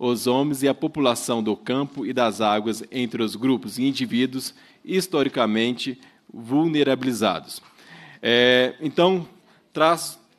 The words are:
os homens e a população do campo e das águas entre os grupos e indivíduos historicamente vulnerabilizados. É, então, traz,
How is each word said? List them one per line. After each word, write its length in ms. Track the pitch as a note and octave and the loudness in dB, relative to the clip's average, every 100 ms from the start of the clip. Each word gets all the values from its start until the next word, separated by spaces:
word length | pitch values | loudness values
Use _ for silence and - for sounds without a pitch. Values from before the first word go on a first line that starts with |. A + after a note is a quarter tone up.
os 260 | B2 A#2 B2 | -2 0 0
homens 360 | C3 D3 C3 | 0 0 0
e 40 | C#3 | 0
a 40 | |
população 680 | C3 D#3 D#3 C3 A#2 - A#2 | 0 -2 0 0 0 -2 -2
do 140 | A2 G2+ | -2 -2
campo 480 | - C3 C#3+ C#3 A#2+ | -2 -4 -4 -6 -4
e 80 | |
das 260 | B2 A#2 G2 | 0 0 2
águas 420 | G#2+ G#2+ A2 G#2+ - | 0 0 -2 -6 -6
entre 320 | B2+ A#2+ A#2 | -6 -4 -2
os 140 | A2 G2+ | -4 -2
grupos 420 | C3 A#2+ G2 A#2 | 0 0 -2 -4
e 60 | |
indivíduos 720 | C3+ C3+ A#2+ A#2 C3 C3 - - - _ - | -4 -2 -2 0 -2 -4 -12 -14 -20 _ -4
historicamente 1120 | F#3 F3 D3+ C3+ C3 A2 A2 A#2 A#2+ C3+ B2 - _ _ | -4 0 0 0 0 0 2 0 -2 -8 -10 -16 _ _
vulnerabilizados. 1300 | - A2+ C#3 E3 D3+ C#3 C3 C3 A2 G#2+ E2 - - - _ - - - - | -18 -2 0 2 2 2 0 -2 0 0 -2 -8 -18 -20 _ -20 -20 -20 -6
É, 540 | A2+ A#2+ B2 B2+ B2+ - | 2 6 6 6 2 -2
então, 480 | D3+ F3 F3 F#3 D#3 - _ _ _ | -4 2 2 2 -4 -16 _ _ _
traz, 440 | D3+ D#3+ E3 - - _ | 0 2 2 -4 -14 _